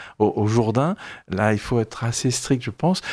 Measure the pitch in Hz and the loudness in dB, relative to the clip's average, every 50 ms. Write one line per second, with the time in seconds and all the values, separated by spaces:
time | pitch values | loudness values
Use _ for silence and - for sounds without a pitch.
0 | - - - - 107 104 - - 104 104 110 117 113 107 110 123 139 165 196 - | -12 -18 -2 2 2 2 2 2 0 2 2 2 2 2 2 2 0 0 -2 -4
1 | - - - - - - 90 92 107 107 107 101 - - 127 120 110 - - - | -8 -14 -18 -18 -10 -6 -2 0 2 2 2 0 0 0 0 0 0 -2 -4 -6
2 | - 117 113 - - 135 120 - - - 139 123 120 117 101 - - 165 185 - | -4 -4 -4 -2 -2 -2 -2 -2 0 0 -2 -2 -2 -6 -6 -2 0 0 0 0
3 | - - | -2 -6